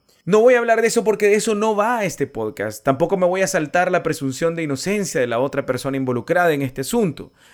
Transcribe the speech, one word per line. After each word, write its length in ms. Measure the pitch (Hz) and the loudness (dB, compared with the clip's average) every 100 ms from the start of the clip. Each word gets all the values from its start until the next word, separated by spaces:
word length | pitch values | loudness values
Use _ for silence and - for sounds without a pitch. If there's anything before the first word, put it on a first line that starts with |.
| _ _ | _ _
No 160 | - 214 | 2 4
voy 140 | 247 | 6
a 60 | 240 | 4
hablar 220 | 233 226 | 4 2
de 60 | 226 | 2
eso 160 | 233 | 2
porque 240 | 202 208 208 | 0 2 2
de 80 | 208 | 2
eso 200 | 226 208 | 2 0
no 200 | 220 208 | 0 0
va 300 | 220 240 185 | 0 0 -4
este 200 | - 139 | -4 -6
podcast. 600 | 113 107 - 107 - 139 | -4 -8 -6 -8 -2 -2
Tampoco 320 | 131 170 190 | 0 0 2
me 80 | 175 | 2
voy 160 | 190 | 2
a 60 | 190 | 0
saltar 440 | 175 151 180 180 | -2 0 0 2
la 120 | 175 | 0
presunción 520 | 160 - 135 127 165 170 | -2 -4 -4 -2 -4 -2
de 80 | |
inocencia 560 | 151 131 180 208 190 147 | -4 -4 -2 -2 -2 -2
de 80 | 120 | 0
la 120 | 117 | 0
otra 260 | 139 135 127 | -2 -2 -4
persona 320 | 123 135 135 | -4 -4 -4
involucrada 560 | 127 120 - 175 175 | -2 -2 0 2 2
en 80 | 143 | 0
este 200 | 131 135 | -4 -6
asunto. 520 | 135 233 185 131 90 _ _ | -4 0 -2 -4 -16 _ _